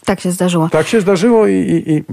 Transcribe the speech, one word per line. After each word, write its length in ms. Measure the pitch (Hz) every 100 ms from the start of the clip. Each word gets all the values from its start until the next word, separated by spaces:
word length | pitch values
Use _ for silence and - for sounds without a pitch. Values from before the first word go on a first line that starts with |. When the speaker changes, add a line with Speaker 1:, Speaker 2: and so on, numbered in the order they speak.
Speaker 1:
Tak 160 | - 190
się 100 | 180
zdarzyło. 360 | 180 180 175 160
Speaker 2:
tak 180 | 156 156
się 140 | 233
zdarzyło 460 | 185 190 220 226 208
i, 60 |
i, 580 | 190 180 - - 151 151